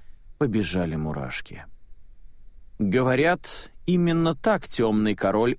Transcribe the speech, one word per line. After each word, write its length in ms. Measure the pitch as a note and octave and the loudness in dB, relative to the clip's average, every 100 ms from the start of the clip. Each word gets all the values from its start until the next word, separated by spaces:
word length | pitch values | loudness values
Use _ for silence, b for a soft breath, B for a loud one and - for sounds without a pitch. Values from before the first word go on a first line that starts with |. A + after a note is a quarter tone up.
| - - - - | -16 -18 -10 -2
побежали 580 | C#3+ G#2+ F2 F2+ E2+ D#2 | 0 2 0 0 0 -2
мурашки. 720 | D#2 C#2+ C2+ - - - - - - - - - - - - - - - | -4 -4 -6 -8 -10 -12 -14 -16 -16 -16 -18 -18 -18 -16 -18 -18 -12 -4
"Говорят, 880 | G2+ B2 B2+ B2+ D#3+ F3+ - - - - - | 2 2 4 4 4 2 -2 -10 -12 -8 0
именно 480 | F3+ E3+ E3 D#3+ | 2 4 4 2
так 320 | D3+ A3 G3 - | 2 2 2 0
тёмный 480 | - A2+ G#2+ G#2+ | 2 4 4 2
король 420 | G2 G2 G#2 A#2+ | 2 2 4 2